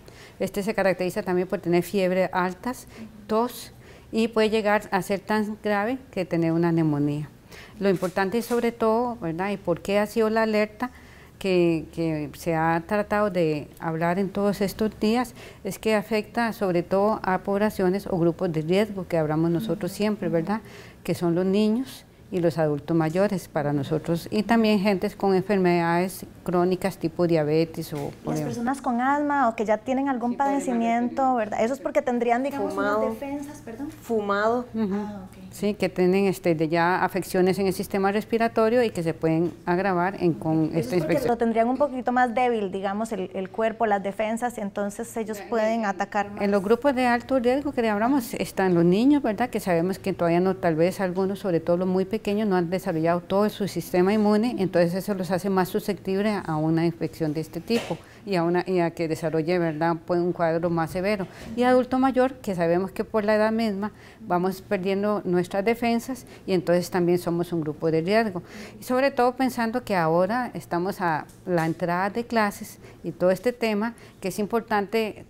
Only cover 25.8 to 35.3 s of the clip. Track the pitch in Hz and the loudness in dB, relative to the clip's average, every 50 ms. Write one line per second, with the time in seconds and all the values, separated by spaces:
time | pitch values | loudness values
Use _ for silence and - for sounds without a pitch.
25.8 | 170 170 170 175 180 190 180 - - - - - - - 175 180 175 185 185 180 | 2 2 2 0 0 -2 -4 -8 -14 -16 -16 -12 -6 -2 0 2 2 2 2 0
26.8 | - 196 - - - 160 - - 180 170 170 160 151 147 156 160 165 160 160 170 | -2 -4 -4 -4 -4 -4 0 0 2 2 4 2 2 2 2 2 2 0 -2 -8
27.8 | 160 - 156 147 143 147 143 - - 151 151 156 151 - 110 240 233 254 277 - | -10 -8 -6 -6 -6 -8 -8 -8 -6 -4 -4 -4 -4 -4 -4 -4 -2 -2 -4 -2
28.8 | - 277 240 233 254 269 285 294 294 294 285 285 262 226 226 - 220 202 214 214 | -2 -2 -2 0 0 2 2 0 0 0 0 2 2 0 0 0 0 0 0 0
29.8 | - 262 262 262 269 277 262 240 226 240 240 - 277 277 277 277 277 277 240 233 | 0 -2 -2 0 0 0 -2 -2 -2 -2 -2 0 0 0 0 0 0 0 0 0
30.8 | 226 233 233 240 240 240 240 269 269 262 254 240 214 208 208 - 220 226 277 262 | 2 2 2 2 0 0 0 0 2 2 2 2 0 -2 0 0 0 0 0 -2
31.8 | 339 311 - 294 - 254 240 240 240 240 233 240 269 285 277 277 - 202 196 196 | -4 -2 0 0 0 0 0 0 2 2 2 0 0 -2 -4 -4 -4 -4 -2 -2
32.8 | 202 208 208 214 220 220 226 - 277 277 285 294 277 285 302 - - 233 220 226 | 0 0 0 0 0 -2 -2 -6 -8 -8 -8 -8 -8 -10 -14 -16 -14 -14 -12 -10
33.8 | 285 311 320 - - - 233 214 202 202 202 202 208 226 233 247 247 247 - 220 | -10 -10 -12 -10 -6 -2 -2 0 0 0 0 2 2 2 2 0 -2 -4 -4 -4
34.8 | 220 190 190 202 208 208 208 196 185 185 | -2 -2 -2 -2 -4 -6 -8 -12 -14 -16